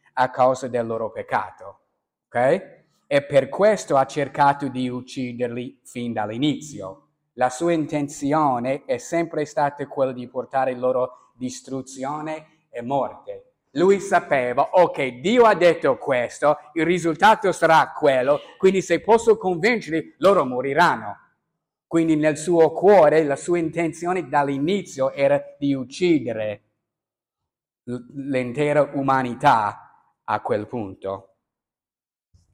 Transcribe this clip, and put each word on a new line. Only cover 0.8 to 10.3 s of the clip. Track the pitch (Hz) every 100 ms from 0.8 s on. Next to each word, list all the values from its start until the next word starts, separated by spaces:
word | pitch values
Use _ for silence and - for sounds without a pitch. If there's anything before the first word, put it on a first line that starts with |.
| 113
loro | 113 110
peccato, | - 98 123 101 - 95 - _ _ _ _ _
ok? | 120 127 185 - - _ _ -
E | 143
per | 143 143 127
questo | - 208 202 - 139
ha | 135
cercato | 151 131 - 143 143 143
di | 123 127
ucciderli | 123 127 139 123 120 120 117 123 -
fin | - 123 120
dall'inizio. | 110 104 113 151 143 - 104 95 95 _ _ _
La | - 127
sua | - 170
intenzione | 170 143 147 143 - 139 156 147 123 123 139 -
è | 123
sempre | - 170 165 -
stata | 143 - 143 - 139
quella | - 131
di | 127
portare | 120